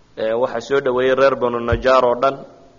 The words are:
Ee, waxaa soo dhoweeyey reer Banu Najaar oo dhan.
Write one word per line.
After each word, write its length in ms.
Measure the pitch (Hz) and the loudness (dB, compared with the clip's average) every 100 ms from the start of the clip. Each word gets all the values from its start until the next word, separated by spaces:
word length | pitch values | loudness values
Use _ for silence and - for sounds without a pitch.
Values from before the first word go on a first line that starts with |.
| _ - | _ -8
Ee, 140 | 110 | -4
waxaa 280 | 113 127 117 | -2 -2 -4
soo 180 | 113 139 | -4 -2
dhoweeyey 360 | 135 123 131 127 | 0 0 2 2
reer 200 | 135 131 | 2 2
Banu 240 | 120 120 | -2 -2
Najaar 460 | 117 117 123 131 123 | -2 -2 2 4 2
oo 100 | 120 | 2
dhan. 140 | 135 135 - - - | 0 -2 -10 -20 -20